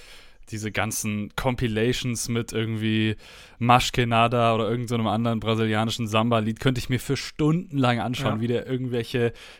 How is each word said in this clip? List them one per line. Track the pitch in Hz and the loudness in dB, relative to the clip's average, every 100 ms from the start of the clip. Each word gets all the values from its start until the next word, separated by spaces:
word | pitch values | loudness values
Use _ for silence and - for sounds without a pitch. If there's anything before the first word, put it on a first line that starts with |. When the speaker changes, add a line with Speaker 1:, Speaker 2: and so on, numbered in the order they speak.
| - - - - - | -20 -20 -20 -20 -12
Speaker 1:
Diese | 107 104 | -8 -4
ganzen | 101 107 - 110 104 104 - | -2 -2 -2 -4 -4 -6 -4
Compilations | 135 127 123 107 117 123 127 113 - | -2 0 0 2 2 0 -2 -4 -2
mit | 117 117 | -4 -2
irgendwie | 110 113 110 110 110 110 107 - - - - | -4 -4 -2 0 2 2 -2 -10 -20 -16 -2
Mas | 117 123 - | 6 6 6
Que | - 120 | 0 2
Nada | 113 117 120 117 113 | 4 4 4 2 2
oder | 107 | 0
irgend | 123 117 | -2 -2
so | 117 | -2
einem | 110 | 0
anderen | 107 117 113 | 0 0 0
brasilianischen | 107 110 110 107 113 110 113 | 0 2 2 2 0 -2 0
Samba-Lied | 110 117 117 107 110 | 2 2 2 0 0
könnte | 135 123 | 0 0
ich | - | -2
mir | 127 | -4
für | - 135 | -2 -6
stundenlang | - - 151 165 190 143 123 120 | -6 -2 0 0 -2 0 2 2
anschauen, | 107 127 131 107 | -2 -2 -2 0
Speaker 2:
Ja. | |
Speaker 1:
wie | 117 | 0
der | 120 - | -2 -2
irgendwelche, | 127 127 120 117 127 117 - - | -4 -4 -4 -2 0 0 -2 -18